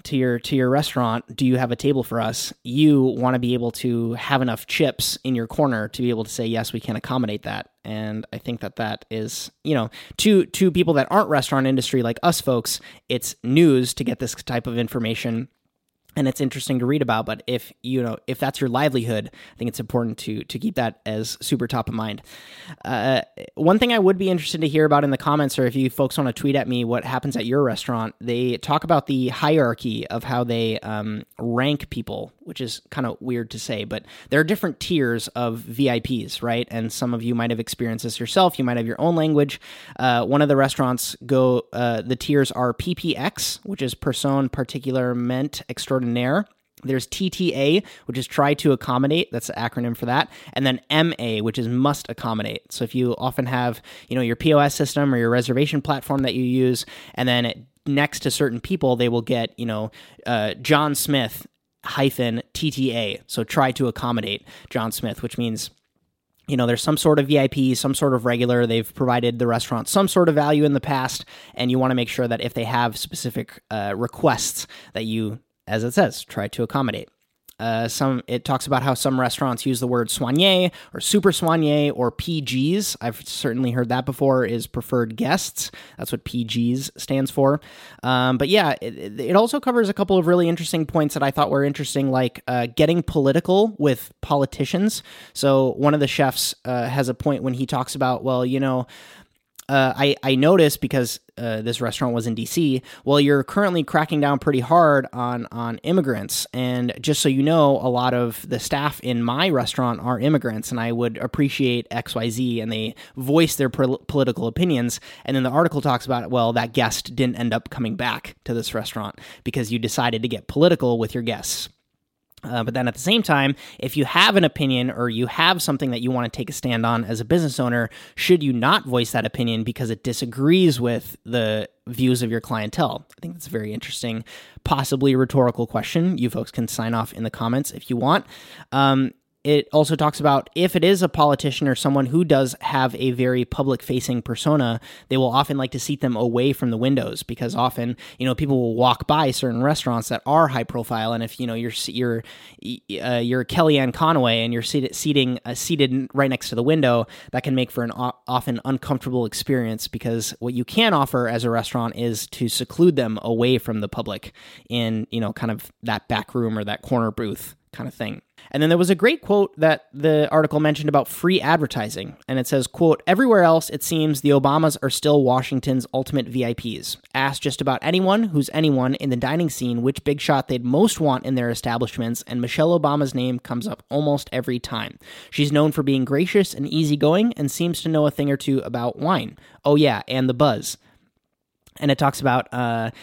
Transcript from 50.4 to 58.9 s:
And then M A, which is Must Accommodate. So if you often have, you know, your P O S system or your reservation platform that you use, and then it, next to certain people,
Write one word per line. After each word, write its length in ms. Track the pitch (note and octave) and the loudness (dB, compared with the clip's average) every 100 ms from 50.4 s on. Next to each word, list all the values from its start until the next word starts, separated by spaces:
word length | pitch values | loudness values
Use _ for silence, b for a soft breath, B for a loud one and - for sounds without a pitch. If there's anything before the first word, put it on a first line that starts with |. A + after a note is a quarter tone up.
| B | B
And 100 | - C3+ | -2 0
then 140 | B2+ - | -2 0
M 240 | D#3 E3 - | 2 2 0
A, 240 | A#2 A2 | -4 -2
which 160 | A2+ A#2 | -2 -2
is 100 | A#2 | -2
Must 400 | B2 C#3 C#3+ - | 2 2 0 -6
Accommodate. 640 | A#2 A#2+ A2 G#2+ G#2+ - | -8 -4 -4 -4 -8 -10
So 120 | - | -8
if 100 | A#2 | -4
you 200 | C3 B2 - | -2 0 0
often 280 | B2+ B2+ B2 | -4 -4 -2
have, 360 | B2+ B2 A2 - B B | -2 -2 -4 -10 B B
you 80 | B2 | -4
know, 60 | |
your 140 | A#2 A#2 | -2 0
P 180 | D#3+ | 4
O 40 | D3 | 4
S 160 | C#3+ | 4
system 400 | - C#3+ D3 C#3+ | 2 -2 0 2
or 40 | B2 | 2
your 120 | A#2 | 2
reservation 520 | B2 A#2+ B2+ D3 D3+ | 2 2 2 0 0
platform 400 | D3+ C#3 - C#3 | -2 -4 -2 -2
that 120 | C3 | 0
you 80 | A2 | 0
use, 440 | B2 B2+ B2+ A#2+ - B B | 0 2 2 2 -4 B B
and 140 | B B2+ | B 0
then 160 | B2 | 2
it, 140 | A#2+ - - _ | 0 -4 -14 _
next 360 | - C#3 D3 - | -2 0 0 -2
to 100 | C#3 | -4
certain 300 | - C#3 A#2 | 0 0 -2
people, 360 | - F#3+ C3+ | -4 0 2